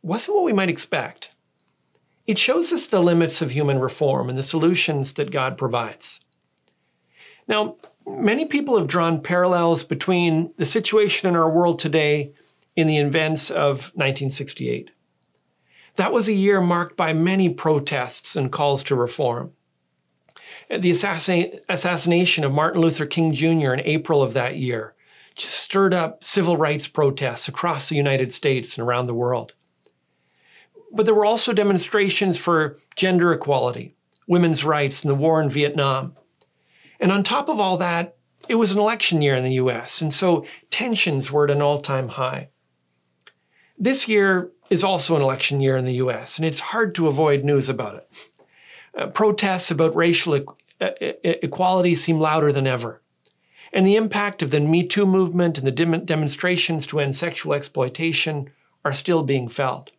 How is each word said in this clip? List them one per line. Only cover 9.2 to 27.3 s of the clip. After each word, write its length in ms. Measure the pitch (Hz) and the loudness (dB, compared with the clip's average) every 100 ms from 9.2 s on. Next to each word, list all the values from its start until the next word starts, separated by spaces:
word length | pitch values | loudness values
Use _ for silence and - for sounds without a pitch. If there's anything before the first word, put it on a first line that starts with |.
parallels 600 | 135 180 180 175 170 160 | -2 0 2 2 2 0
between 720 | - 143 - 180 175 160 170 - | -2 -6 0 0 2 0 -2 -4
the 80 | 147 | -2
situation 640 | 226 - 214 208 - 190 | -2 2 2 2 0 0
in 80 | 170 | 2
our 140 | 160 | 2
world 300 | 160 175 170 | 4 2 0
today 520 | 156 156 151 147 143 _ _ _ _ - | 0 0 2 0 -4 _ _ _ _ 0
and 120 | 156 | 2
the 120 | 151 | 2
events 500 | 143 160 156 156 - | 2 0 0 -2 -4
of 420 | 160 143 131 - - | 0 0 0 -8 -4
nineteen 340 | 139 135 135 | -4 -2 -4
sixty-eight. 600 | 135 139 - 123 120 - _ _ _ _ _ _ _ _ _ _ - | -4 -8 -6 -6 -6 -8 _ _ _ _ _ _ _ _ _ _ -4
That 180 | 196 | 0
was 140 | 240 208 | 0 2
a 60 | |
year 280 | 202 196 196 | 2 4 4
marked 340 | 175 175 175 - | 2 2 -2 -2
by 160 | 160 | -2
many 380 | 160 175 190 180 | 2 2 2 2
protests 840 | - 160 151 139 139 127 - - 160 | 2 0 0 0 -4 -4 -8 -6 -4
and 160 | 131 | -4
calls 320 | - 143 139 | 0 0 0
to 120 | - 127 | 0 0
reform. 580 | 120 - 131 120 - _ _ _ _ _ _ _ _ - - - _ | 0 -2 -2 -2 -8 _ _ _ _ _ _ _ _ -20 -20 -20 _
The 220 | - 180 | -2 0
assassin-, 680 | 170 202 165 185 175 175 - - | 0 -2 -2 0 0 0 -6 -6
assassination 760 | 180 180 170 175 170 180 - | -2 -2 0 2 4 4 2
of 80 | 143 | 0
Martin 300 | 143 165 180 | 2 2 2
Luther 260 | 165 156 147 | 2 2 -4
King 260 | - 165 | 0 0
Junior 400 | 135 160 165 139 | 2 2 2 2
in 60 | 127 | 0
April 420 | - 156 151 147 | 0 -2 2 2
of 140 | 127 123 | 2 0
that 220 | 123 143 | -4 -4
year 360 | 127 117 110 _ _ _ - - | -4 -4 -8 _ _ _ -20 -12
just 240 | - - | -6 -4
stirred 340 | - 196 196 | -2 2 2
up 300 | 180 160 - | 2 -2 -6
civil 340 | - 202 170 160 | -2 0 2 2
rights 300 | 156 147 - | 2 0 -4
protests 600 | - 143 135 135 | 0 0 0 -6